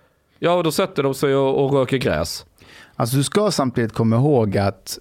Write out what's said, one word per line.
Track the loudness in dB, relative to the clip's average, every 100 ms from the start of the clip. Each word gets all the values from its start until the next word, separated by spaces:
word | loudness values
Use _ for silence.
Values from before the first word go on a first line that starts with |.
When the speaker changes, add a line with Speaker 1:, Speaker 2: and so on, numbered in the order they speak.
| _ _ _ _
Speaker 1:
ja, | -2 0
då | 0
sätter | 0 -2 -2
de | -2
sig | 0 0 2
och, | 2 0
och | 0
röker | 0 0 0
gräs. | 0 -2 -4 -8 -14 _ -20 -20 -18 -6
Speaker 2:
Alltså, | -2 0
du |
ska | 0 0 0
samtidigt | 0 -2 -2 -2
komma | 0 2 2
ihåg | 4 2 2 0
att, | 0 -2 -12 -12